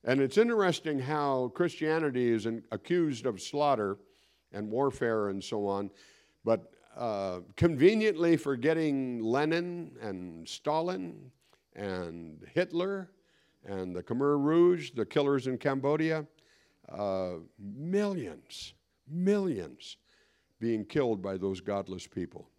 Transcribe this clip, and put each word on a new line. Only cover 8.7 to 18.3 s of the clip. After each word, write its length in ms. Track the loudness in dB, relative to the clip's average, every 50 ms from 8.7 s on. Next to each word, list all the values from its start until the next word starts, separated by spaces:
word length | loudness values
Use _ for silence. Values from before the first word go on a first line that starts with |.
| 2 2 2 0 0 0 -2 -2 -4 -2
Lenin 760 | 0 2 2 2 2 2 0 0 -2 -4 -8 -8 -10 -12 -14 -10
and 480 | -8 -8 -8 -8 -8 -10 -12 -14 -14 -12
Stalin 840 | -14 -6 _ -2 0 0 0 -2 -4 -6 -8 -10 -12 -14 -20 -20 _ _ _ _ _ _ _ _ _
and 680 | -8 -6 -4 -4 -4 -6 -6 -8 -10 -12 -14 -16 -18 -20 -4
Hitler 600 | -2 -2 -2 0 0 -2 -2 -2 -4 -6 -8 -12 _ _ _ _ _ _ _ _ _ _ _
and 280 | -8 -6 -6 -6 -4 -6
the 80 | -8
Khmer 400 | -6 -4 -2 0 2 2 2 2
Rouge, 500 | 2 4 6 6 6 6 6 2 -2 -8
the 120 | -4 -4 -4
killers 420 | 0 2 2 4 4 2 2 2
in 120 | -2 -4 0
Cambodia, 680 | 0 0 0 2 2 0 2 2 2 0 0 -2 -4 -8 _ _ _ _ _ _ _ _ _ _ _ -14
uh, 460 | -8 -4 -2 -2 0 0 -2 -4 -6 -8 -12 -16 _ -14
millions, 1120 | -12 -12 -10 -8 -6 -2 0 0 0 0 -2 -4 -6 -8